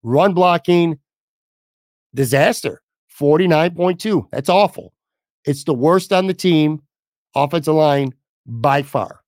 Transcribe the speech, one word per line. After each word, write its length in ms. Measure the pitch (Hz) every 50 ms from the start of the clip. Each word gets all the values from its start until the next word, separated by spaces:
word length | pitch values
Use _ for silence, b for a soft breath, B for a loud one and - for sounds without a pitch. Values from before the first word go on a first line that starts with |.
Run 300 | - 117 123 143 175 202
blocking, 640 | 185 175 180 180 175 170 _ - 175 175 170 170 160 143 _ _ _ _ _ _ _ _ _ _ _ _ _ _ _ _ _ _ _ _ _ _ -
disaster. 680 | 127 139 120 135 135 151 - 240 - - - - - _ _ _ _ _
Forty-nine 680 | _ _ - 147 143 151 165 190 180 160 151 160 180 175
point 260 | 165 175 180 185 175
two. 260 | - 220 208 156 101 _
That's 160 | - - 139 -
awful. 460 | 175 190 208 175 - - - - _ _ _ _ _ _ _ _ _ _ _
It's 200 | - 143 139 -
the 100 | - 147
worst 360 | 120 123 156 175 185 180 -
on 160 | 196 185 190
the 80 | 190 180
team, 480 | 185 - 185 170 156 151 151 156 151 _ _ _ _ _ _ _ _ _ _ _
offensive 380 | 135 143 143 175 170 143 156 156
line, 400 | 156 156 147 143 139 139 131 127 _ _ _ _ _ _
by 340 | - 117 117 113 143 139 143
far. 400 | 143 139 - 131 98 - - _ _